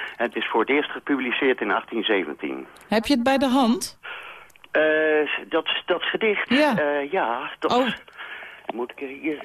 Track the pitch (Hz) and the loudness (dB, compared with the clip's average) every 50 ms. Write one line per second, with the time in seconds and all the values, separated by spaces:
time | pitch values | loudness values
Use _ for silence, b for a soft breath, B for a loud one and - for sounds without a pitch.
0 | B B B B 117 117 - 117 107 - 113 113 107 113 139 151 143 - - 131 | B B B B -4 -2 -2 -4 -4 0 2 0 2 4 2 0 0 -2 -6 -8
1 | - - 143 131 131 123 110 - 147 131 123 - 117 104 95 87 - - 113 113 | -2 -2 -2 0 0 -2 -2 2 2 2 2 2 0 0 0 -2 -2 -2 -4 -2
2 | 95 - 107 98 82 76 69 - - 69 65 65 65 - - - - - 208 220 | 0 2 2 2 0 -2 -6 -6 -6 -6 -6 -8 -8 -12 -16 -20 -6 -2 0 0
3 | 220 - 285 247 233 269 269 269 277 262 240 277 269 220 247 381 - - - - | 2 2 2 2 4 4 4 4 4 4 4 4 4 4 2 2 -2 -6 -10 -14
4 | B B B B B B B B B B B - - - - 151 156 156 156 156 | B B B B B B B B B B B -20 -16 -2 0 2 4 4 4 4
5 | 156 156 156 151 147 143 - - - - - 160 160 - - - - - 175 170 | 4 4 4 2 2 0 -2 -6 -6 -2 -2 -2 -2 -2 -4 -4 -2 -2 -2 -2
6 | - - - - 220 220 202 180 - - 240 277 302 294 240 170 151 147 147 147 | 0 -2 -2 0 0 0 0 0 0 0 2 4 4 4 4 2 2 0 0 0
7 | 143 143 185 190 151 113 117 127 147 - - - - 107 233 247 262 233 - - | -2 -2 0 0 0 0 -2 -2 -4 -8 -8 -4 -2 2 2 2 2 2 -2 -6
8 | - B B B B B B B B B B B B - - 113 123 - - - | -12 B B B B B B B B B B B B -10 -6 -6 -6 -6 -8 -10
9 | 143 131 135 139 - 156 151 143 - | -12 -10 -10 -6 -4 -4 -4 -4 -8